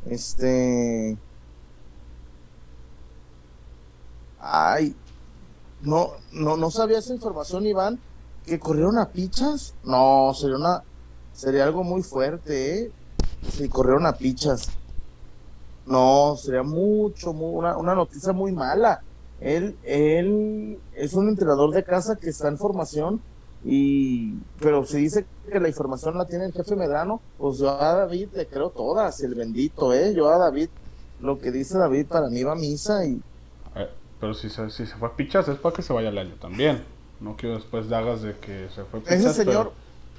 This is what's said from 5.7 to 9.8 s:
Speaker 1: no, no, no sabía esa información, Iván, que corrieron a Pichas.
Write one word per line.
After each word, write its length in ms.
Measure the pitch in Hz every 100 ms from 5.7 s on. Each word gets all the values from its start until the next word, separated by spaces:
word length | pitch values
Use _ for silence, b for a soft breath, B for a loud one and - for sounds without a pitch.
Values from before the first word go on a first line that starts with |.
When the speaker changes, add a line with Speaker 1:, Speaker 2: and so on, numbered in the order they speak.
| -
Speaker 1:
no, 300 | 143 156 175 - -
no, 240 | 156 151 156
no 140 | 160
sabía 280 | 175 220 220
esa 140 | 220
información, 520 | 247 226 160 147 180 208
Iván, 320 | 196 190 240 - - - - -
que 120 | 165
corrieron 400 | - 151 170 233
a 120 | 202
Pichas. 640 | 180 185 - 269 294 - -